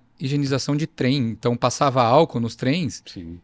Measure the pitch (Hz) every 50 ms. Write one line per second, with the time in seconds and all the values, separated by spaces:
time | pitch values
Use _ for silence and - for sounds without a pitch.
0 | _ _ _ - 151 131 147 143 143 135 139 123 - - 143 147 160 - _ -
1 | 131 123 139 147 117 113 107 - - 120 120 - - 123 - - 147 139 123 135
2 | 120 113 127 156 165 - - 123 117 110 - - 123 127 147 185 165 101 - -
3 | - - - 98 85 82 87 87